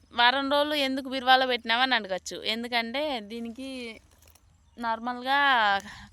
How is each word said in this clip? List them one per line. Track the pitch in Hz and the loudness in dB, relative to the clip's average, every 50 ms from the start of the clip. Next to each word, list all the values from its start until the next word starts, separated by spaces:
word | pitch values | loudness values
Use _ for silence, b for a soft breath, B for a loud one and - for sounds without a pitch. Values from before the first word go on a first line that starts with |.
| - _ - | -14 _ 0
వారం | 233 240 240 254 277 277 269 | 4 4 4 4 2 2 0
రోజులు | 285 285 294 302 302 | 2 2 2 0 0
ఎందుకు | 294 277 262 262 262 254 269 | 0 0 0 -2 -4 -6 -6
బీరువాలో | 254 269 247 254 262 254 262 254 | -6 0 4 6 6 6 6 4
పెట్టినావని | 247 233 233 226 226 240 262 262 254 | 0 -2 0 0 0 2 2 2 2
అడగచ్చు. | 233 208 185 190 180 - - 185 165 - | 0 0 -2 -6 -6 -6 -8 -10 -6 -4
ఎందుకంటే | 208 214 226 233 240 247 240 226 226 233 277 302 311 277 233 | -4 -4 -4 -4 -2 -2 -2 -2 -2 -4 -4 -4 -4 -4 -6
దీనికి | 208 202 226 233 233 233 220 240 262 269 269 262 240 233 220 208 - _ _ _ _ _ _ _ _ _ _ _ _ _ _ - | -8 -10 -10 -10 -10 -10 -10 -12 -12 -10 -10 -10 -10 -10 -12 -14 -18 _ _ _ _ _ _ _ _ _ _ _ _ _ _ -8
నార్మల్గా | 240 226 226 226 226 247 247 247 247 254 269 285 285 277 269 240 220 208 294 196 196 208 B B B B | -6 -4 -4 -4 -4 -6 -6 -6 -2 0 2 4 4 4 4 4 4 4 2 2 -2 -6 B B B B